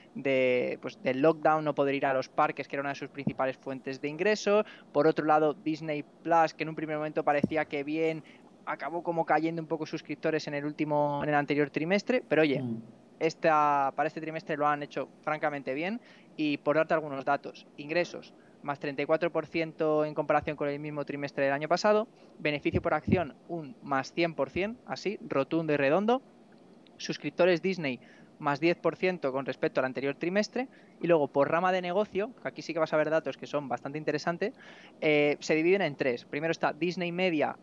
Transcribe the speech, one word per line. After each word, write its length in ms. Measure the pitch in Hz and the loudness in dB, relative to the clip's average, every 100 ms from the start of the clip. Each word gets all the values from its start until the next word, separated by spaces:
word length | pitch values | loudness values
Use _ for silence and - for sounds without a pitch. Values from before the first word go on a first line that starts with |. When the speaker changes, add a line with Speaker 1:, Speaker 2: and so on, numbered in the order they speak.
| - | -16
Speaker 1:
de, 640 | - 139 131 127 123 131 - | -6 0 4 4 2 0 -4
pues, 200 | 131 - | -10 -6
del 180 | 135 131 | -4 2
lockdown, 420 | 156 160 156 156 | 2 4 2 2
no 120 | 151 | 0
poder 200 | 143 139 | 0 0
ir 120 | 139 139 | 2 0
a 80 | |
los 140 | 131 127 | 0 -2
parques, 380 | - 151 151 135 | 0 0 0 -8
que 80 | 139 | -6
era 40 | |
una 100 | 139 | -6
de 60 | 135 | -8
sus 140 | 139 | -10
principales 480 | 143 139 135 135 131 | -8 -6 -2 -4 -4
fuentes 420 | 139 131 135 131 | -8 -10 -8 -6
de 80 | 147 | -6
ingreso. 560 | 156 196 214 208 208 214 - - | -2 0 0 2 2 0 -8 -4
Por 140 | 143 151 | 2 4
otro 200 | 156 156 | 4 4
lado, 260 | 151 156 | 4 4
Disney 520 | 131 156 156 160 147 - - | 0 -4 -4 -4 -6 -8 -10
Plus, 320 | 165 165 156 | 2 4 4
que 80 | - | 0
en 60 | 156 | -8
un 40 | |
primer 220 | 156 156 151 | -6 -6 -6
momento 260 | 151 156 | -4 -2
parecía 440 | 151 143 - 156 151 | 2 2 2 0 -2
que 180 | 147 | -4
bien, 400 | 139 160 160 160 - - - - | -4 0 0 -2 -10 -20 -20 -16
acabó 380 | - 151 139 170 | -10 -8 -6 -6
como 240 | 170 165 160 | -4 -2 2
cayendo 340 | 156 160 165 | 2 2 -4
un 80 | 160 | -4
poco 160 | 160 156 | -6 -4
suscriptores 640 | 156 - 147 165 156 151 | -8 -8 -4 -2 -2 -4
en 60 | |
el 100 | 143 | -6
último, 560 | 147 147 151 147 147 143 | -6 -4 -2 0 0 0
en 60 | 151 | 0
el 60 | |
anterior 340 | 147 143 147 143 | 0 2 0 0
trimestre, 560 | - 160 202 - 254 - | 0 0 0 0 -4 2
pero 160 | 147 | 2
oye, 180 | 156 135 | 4 2
Speaker 2:
Mm. 220 | 123 110 - - - - | -2 -6 -10 -20 -20 -4
Speaker 1:
esta, 720 | 160 - 165 151 147 143 135 | -4 0 2 4 4 2 0
para 140 | - 151 | 0 -4
este 120 | 160 | -4
trimestre 360 | 156 160 - 147 | -8 -8 -6 0
lo 100 | 147 | 2
han 160 | 147 | 0
hecho 260 | 143 151 131 - | -4 -8 -8 -8
francamente 520 | - 151 151 143 135 | -6 -2 -2 -4 -6
bien. 260 | 135 170 233 - - - - | -4 -4 -6 -10 -20 -18 -4
Y 200 | 151 143 | -2 0
por 180 | 147 | 2
darte 200 | 147 156 | 2 2
algunos 300 | 165 147 135 | 0 -2 -6
datos, 440 | 135 139 131 - - - | 0 -2 -2 -16 -20 -16
ingresos, 580 | 147 165 170 - - - - - | -4 -2 -2 -6 -16 -20 -20 -14
más 140 | 147 139 | -8 -6
treinta 240 | 147 139 | -6 -4
y 40 | 143 | 0
cuatro 260 | 160 170 | 2 2
por 140 | 160 156 | -2 -4
ciento 580 | 170 160 - 156 151 | -4 -4 -2 0 2
en 100 | 151 | 0
comparación 420 | 151 147 147 156 147 | -2 0 0 0 -4
con 120 | 147 | -4
el 100 | 143 | -4
mismo 260 | 151 147 | -6 -8
trimestre 400 | 143 143 139 - | -8 -6 -6 -2
del 80 | 139 | 0
año 160 | 139 156 | 0 0
pasado, 380 | 175 214 214 220 - - - | 2 4 2 0 -10 -20 -6
beneficio 420 | 156 147 170 175 | -2 0 0 0
por 140 | 170 | 0
acción, 400 | 151 - 180 147 - - | 0 2 2 0 -8 -10
un 260 | 170 143 - | -8 -8 -12
más 300 | 143 135 131 | -4 -2 -2
cien 220 | - 170 | -2 -2
por 160 | 151 135 | 0 -4
cien, 260 | 175 208 240 - | -2 -4 -6 -10
así, 320 | 135 180 214 147 | -6 -6 -8 -4
rotundo 440 | 139 135 165 160 | -2 0 -2 0
y 40 | 143 | 2
redondo, 460 | 139 165 214 262 - - - - - - - - | 4 2 2 0 -2 -20 -20 -20 -20 -20 -20 -14
suscriptores 640 | - 160 151 - 175 170 | -10 -6 -6 2 4 4
Disney, 380 | 190 175 147 120 - - - - | 2 -2 -4 -6 -10 -20 -20 -4
más 220 | 147 139 | -2 2
diez 160 | 165 170 | 2 2
por 200 | 165 156 | -2 0
ciento 360 | 185 180 139 | -2 -2 -2
con 140 | 131 135 | -2 -4
respecto 340 | 127 156 143 | -4 -2 0
al 60 | 131 | -2
anterior 280 | 127 139 | -2 -4
trimestre, 540 | 139 170 196 208 233 254 - - - | -4 -2 0 -2 -4 -8 -12 -20 -6
y 80 | 170 | 4
luego 180 | 165 139 | 4 4
por 240 | 143 139 | 2 2
rama 220 | 160 185 | 2 2
de 100 | 185 | 0
negocio, 480 | 180 180 214 185 233 - | 0 -2 -2 -4 -6 -6
que 80 | 135 | -10
aquí 140 | - | -10
sí 100 | 151 | -6
que 60 | 160 | -2
vas 140 | 156 | 0
a 40 | 156 | 2
ver 140 | 151 | 2
datos 260 | 160 139 - | 0 -2 -8
que 100 | 131 | -6
son 220 | 147 135 | -6 -4
bastante 300 | 120 143 151 | -6 -6 -6
interesantes, 560 | 151 151 175 170 202 - - - - - | -4 -2 -2 -2 -4 -6 -20 -20 -20 -4
eh, 360 | 160 147 147 143 | 2 4 4 2
se 140 | - 156 | 0 2
dividen 260 | 170 196 | 4 4
en 140 | 165 139 | 2 0
tres. 280 | 143 120 | -2 -2
Primero 280 | - 147 165 | -6 -4 -2
está 200 | 165 147 | 0 0
Disney 380 | 151 175 180 175 | 0 -4 -2 -4
Media 440 | 175 185 156 123 - | 0 0 2 0 -2